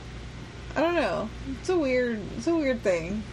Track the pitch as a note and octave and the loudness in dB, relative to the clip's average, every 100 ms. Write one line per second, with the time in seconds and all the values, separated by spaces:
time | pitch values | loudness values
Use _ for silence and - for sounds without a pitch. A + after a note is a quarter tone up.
0 | - - - - - - - B3+ E4 E4+ | -12 -12 -12 -12 -12 -12 -6 0 2 4
1 | G#3+ D#3+ A3 - C4+ C4 - F4+ C4+ B3+ | 2 0 -2 -6 -8 -6 2 2 4 4
2 | B3 G#3+ F#3 - D#4+ E4+ C4+ A#3+ G#3 E3+ | 2 0 -4 -4 2 2 4 2 2 2
3 | E3+ G#3+ - | 0 -4 -6